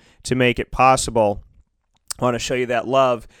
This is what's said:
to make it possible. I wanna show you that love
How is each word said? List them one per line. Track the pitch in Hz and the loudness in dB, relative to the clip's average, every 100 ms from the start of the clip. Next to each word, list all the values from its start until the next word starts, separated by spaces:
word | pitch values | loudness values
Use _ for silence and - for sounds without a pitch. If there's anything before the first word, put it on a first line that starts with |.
| _ _ | _ _
to | - | -4
make | 127 123 120 | 0 0 0
it | - | -4
possible. | - 127 131 - 113 107 104 - _ _ _ _ _ - - | 2 4 2 0 0 0 -2 -10 _ _ _ _ _ -18 -4
I | |
wanna | 123 120 | -2 -2
show | - 127 | -4 -4
you | 120 | -2
that | 120 110 | -2 0
love | 135 131 120 - _ | 2 2 0 -6 _